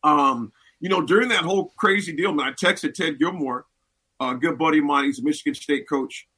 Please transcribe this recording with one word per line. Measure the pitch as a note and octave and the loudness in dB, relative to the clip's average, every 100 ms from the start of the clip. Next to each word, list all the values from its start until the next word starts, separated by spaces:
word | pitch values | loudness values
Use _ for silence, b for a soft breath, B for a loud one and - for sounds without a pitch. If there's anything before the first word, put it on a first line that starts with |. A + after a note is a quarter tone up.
Um, | D3+ D3 C#3 B2 G#2+ b b b | 4 4 4 0 -6 b b b
you | F3+ | -2
know, | F#3 | -2
during | D3 G3 B3+ | 4 4 4
that | G#3 | 0
whole | E3+ G3 - - | 0 -2 -2 0
crazy | G3+ G3 F#3 | 2 2 -2
deal, | D3+ F#3 | -4 -2
man, | D3+ C3+ | 0 -2
I | |
texted | C3 F3 F#3+ D#3 | 0 0 0 -4
Ted | - E3 C#3 | -2 -4 0
Gilmore, | D#3+ F#3 C3+ B2 - _ _ _ _ _ | -2 0 -6 -6 -10 _ _ _ _ _
a | C3 B2+ | -6 -2
good | D#3+ C3+ | -2 0
buddy | D#3 D3+ | 2 4
of | C#3+ | 4
mine. | C#3+ C#3 | 2 0
He's | C#3 | -2
a | |
Michigan | C3+ D3 D3 C3+ | -2 -2 -4 -6
State | - C#3+ - | -2 -2 0
coach | C#3+ B2+ - - | -4 -4 -10 -18